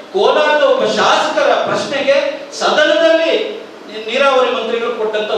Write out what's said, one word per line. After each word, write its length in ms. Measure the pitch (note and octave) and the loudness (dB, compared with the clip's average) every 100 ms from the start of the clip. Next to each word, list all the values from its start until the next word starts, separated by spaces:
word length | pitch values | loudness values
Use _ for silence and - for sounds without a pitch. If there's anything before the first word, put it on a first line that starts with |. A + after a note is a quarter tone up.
| - | -6
ಕೋಲಾರದ 520 | F#4+ G#4+ D4+ D4+ D4+ C4+ | 0 2 2 2 2 2
ಒಬ್ಬ 120 | B3+ A3 G3+ | 2 0 0
ಶಾಸಕರ 520 | - - D4+ D4+ - - - | 2 2 0 0 2 2 0
ಪ್ರಶ್ನೆಗೆ 500 | - - C#4 C4+ C#4+ - - - - | -4 -4 -2 2 2 0 -6 -10 -4
ಸದನದಲ್ಲಿ 760 | C4 D4+ D4+ D#4 E4 E4 E4 - - - - - - G#3+ A3 | 0 2 2 4 4 4 2 0 -2 -8 -14 -18 -14 -12 -4
ನೀರಾವರಿ 460 | B3+ C#4 B3+ A#3+ A#3+ | 0 2 2 0 -2
ಮಂತ್ರಿಗಳು 380 | A3+ A3+ A#3+ A3 | -4 -4 -4 -4
ಕೊಟ್ಟಂತ 320 | G#3+ G#3 G#3 | -4 -4 -2